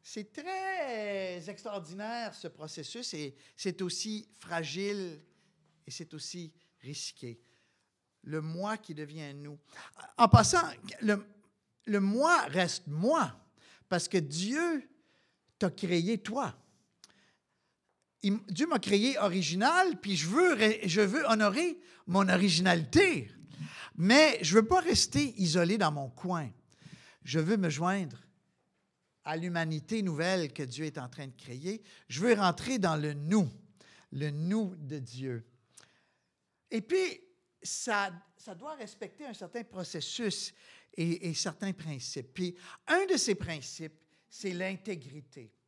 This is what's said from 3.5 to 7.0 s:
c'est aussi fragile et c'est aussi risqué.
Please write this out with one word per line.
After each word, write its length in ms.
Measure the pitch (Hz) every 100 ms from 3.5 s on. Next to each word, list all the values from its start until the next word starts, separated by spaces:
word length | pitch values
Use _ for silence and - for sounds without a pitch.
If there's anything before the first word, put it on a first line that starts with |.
| -
c'est 240 | 190 180
aussi 480 | 185 175 214 214 214 _
fragile 880 | 175 170 156 156 202 202 185 151 _ _ _ _ _ _ -
et 40 |
c'est 220 | - 156
aussi 380 | 156 - 180 165 _ _ _
risqué. 600 | 127 147